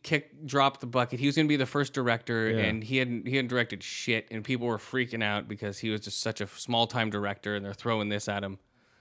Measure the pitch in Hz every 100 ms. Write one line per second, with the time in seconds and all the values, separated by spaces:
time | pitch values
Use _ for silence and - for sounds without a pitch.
0 | - 151 - - 151 139 139 - 123 127
1 | 120 123 143 151 156 147 127 147 135 -
2 | 123 117 - 113 110 113 110 110 107 131
3 | 127 120 120 135 127 123 113 101 - -
4 | - 113 - 110 104 127 120 107 - 131
5 | 120 113 107 104 64 104 104 98 113 107
6 | 104 - 113 - 101 - - 117 117 127
7 | 110 104 101 98 101 104 101 101 117 110
8 | 104 104 - 101 98 95 _ _ _ _